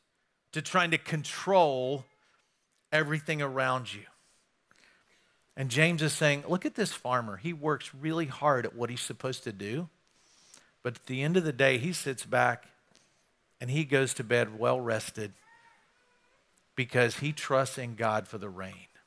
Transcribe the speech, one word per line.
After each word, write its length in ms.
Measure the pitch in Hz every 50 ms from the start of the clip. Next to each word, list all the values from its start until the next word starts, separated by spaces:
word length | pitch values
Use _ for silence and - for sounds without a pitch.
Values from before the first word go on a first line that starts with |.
| _ _ _ _ _ _ _ _ _ _ -
to 100 | 156 151
trying 280 | - - 185 175 170
to 80 | 165 156
control 1080 | - - 165 151 143 - - - - 180 196 190 170 151 135 127 127 127 143 135 123 - _ _ _ _ _ _ _ _ _ _ _ _ _ _ _ _
everything 500 | - 156 156 143 151 151 151 - 160 151
around 520 | 147 139 131 131 131 131 127 127 123 101 98
you. 100 | 104 98 - - _ _ _ _ _ _ _ _ _ _ _ _ _ _ _ _ _ _ _ _ _ _ _ _ _ _ _ _
And 140 | - 135 131
James 320 | 117 139 156 170 175 156 156
is 100 | 151 -
saying, 320 | - 160 147 143 143 - -
"Look 180 | 170 180 -
at 80 | 302 -
this 180 | - 214 160 -
farmer. 440 | - - 127 127 123 117 110 101
He 160 | 92 101 165 175
works 420 | 151 143 156 151 131 - - -
really 320 | 135 143 160 160 165 165
hard 400 | 135 131 - 139 147 143 123 117
at 80 | - -
what 160 | 117 120 117
he's 100 | 120 113
supposed 440 | - - 117 - - 131 127 - -
to 80 | 120 101
do, 360 | 95 101 101 113 151 180 160 - _ _ _ _ _ _ _ _ _ _ _ - - _ _ _ _ -
but 140 | 123 120
at 100 | - -
the 160 | - 131 131 139
end 140 | 151 175
of 80 | 185 170
the 80 | 156 135
day, 260 | 120 139 135 131 123
he 140 | 120 175 180
sits 340 | - - 143 131 - -
back 400 | - 131 123 123 123 120 - - - _ _ _ _ _ _ _ _ _ _ _ _ _ _ _ _ _ _
and 100 | 123 123
he 140 | 131 156 160
goes 280 | 135 143 139 135 120 -
to 100 | - 127
bed 340 | 107 120 120 120 107 107 107
well 220 | 113 123 127 127
rested 520 | 123 117 113 110 - - - - 107 101 95 - _ _ - - _ _ _ _ _ _ _ _ _ _ _ _ _ _ _ _ _ _ _ _ _ _ _
because 460 | - 127 120 - 127 123 117 113 -
he 120 | 139 147 151
trusts 460 | - - - 143 131 135 127 - -
in 160 | 127 120 117
God 340 | 104 117 110 107 107 98 -
for 100 | - 107
the 120 | 95 104
rain. 380 | 92 90 95 95 95 92 92 - _ _ _